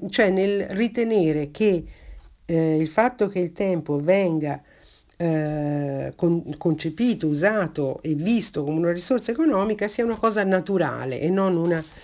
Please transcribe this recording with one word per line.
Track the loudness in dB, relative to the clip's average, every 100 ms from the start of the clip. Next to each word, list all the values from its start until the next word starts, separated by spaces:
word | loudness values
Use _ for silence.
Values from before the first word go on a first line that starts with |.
| -2
cioè | 2 2
nel | 4 2 0 -2
ritenere | -2 -2 0 0 2 2 0 -4
che, | 0 2 2 -2 -14 -18 -20 -20 -16 -2
eh, | 2 2 2
il | 0
fatto | 2 2 2 -2
che | 0
il | -4
tempo | -2 -2 0 -2 -2
venga, | 2 4 4 0 -2 -6 -10 -20 -20 -20 _ -4
eh, | 0 0 0 -2 -2 -2 -2 -4 -6 -2
con-, | 0 0 -2 -4
concepito, | -2 0 -2 0 0 0 0
usato | 2 2 2 -2 -2 -4 -4
e | -4
visto | -2 0 0 0 -4
come | -2 0
una | 0
risorsa | 0 0 -2 0
economica | 0 2 2 0 -2 -4
sia | -2 -2
una | 0
cosa | 0 2
naturale | 2 2 2 0 0 -4 -6 -2
e | 0
non | 2 2 2
una | 2 0 -4 -16